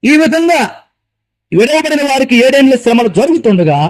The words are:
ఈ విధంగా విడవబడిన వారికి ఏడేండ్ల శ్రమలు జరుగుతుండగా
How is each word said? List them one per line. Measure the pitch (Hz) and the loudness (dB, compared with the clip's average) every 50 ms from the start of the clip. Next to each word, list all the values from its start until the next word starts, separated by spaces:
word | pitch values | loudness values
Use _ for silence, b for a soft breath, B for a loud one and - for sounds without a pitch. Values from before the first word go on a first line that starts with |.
| - | 0
ఈ | 233 294 | 2 2
విధంగా | 302 320 311 311 320 330 339 339 302 240 - - - _ _ _ _ _ _ _ _ _ _ _ _ _ _ - | 2 2 0 0 0 0 0 0 0 -2 -4 -8 -16 _ _ _ _ _ _ _ _ _ _ _ _ _ _ 0
విడవబడిన | 170 220 254 302 311 311 311 302 294 285 285 | 0 0 2 0 -2 0 0 -2 -2 -2 -2
వారికి | 269 269 269 269 247 | -2 -2 0 0 0
ఏడేండ్ల | 240 240 262 262 277 277 269 269 | 0 0 0 2 2 2 2 2
శ్రమలు | 240 - 240 233 240 240 226 | 0 0 0 0 0 0 0
జరుగుతుండగా | 165 180 240 311 330 339 - 233 202 185 175 156 147 143 147 170 | 0 -2 0 0 0 0 0 0 0 2 0 0 0 0 -2 -4